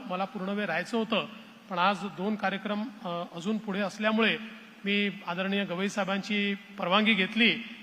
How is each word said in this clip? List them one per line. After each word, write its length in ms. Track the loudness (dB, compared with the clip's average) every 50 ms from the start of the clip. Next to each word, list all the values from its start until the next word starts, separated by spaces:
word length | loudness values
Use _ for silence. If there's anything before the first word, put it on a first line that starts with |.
| -2
मला 200 | -4 -4 -4 -4
पूर्ण 240 | -4 -4 -6 -6 -4
वेळ 160 | -4 -2 -2
राहायचं 320 | -2 -2 -2 -2 -2 0 -2
होतं, 280 | 0 0 0 0 -2 -2 -6 -14 -18 -20 -20 -20 -12 -6
पण 100 | 0 2
आज 240 | 4 4 4 2 -2
दोन 320 | -6 -6 -2 -2 -2 0
कार्यक्रम, 480 | 0 0 -2 -2 -2 -2 -2 -2 -2 -4 -6 -8 -8 -6
अ, 40 | -4
अजून 500 | -4 -4 -4 -6 -8 -6 -2 -2 -2 -2
पुढे 220 | -2 -2 -2 -2
असल्यामुळे 580 | -2 -2 -2 0 0 2 4 4 6 4 4 2 -2 -8 -14 -16 -18 -20 -16 -8 -2
मी 240 | 0 2 2 2 0 -2 -4 -6 -6
आदरणीय 360 | -4 -2 -2 0 0 0 0
गवई 260 | 0 -2 -2 -2 -2
साहेबांची 640 | 0 0 0 0 0 -2 -2 0 0 0 2 0 0
परवानगी 600 | -2 -6 -10 -8 -4 0 4 4 6 6 6 4
घेतली 380 | 4 2 2 4 4 6 6 4 4 -2 -8 -12 -16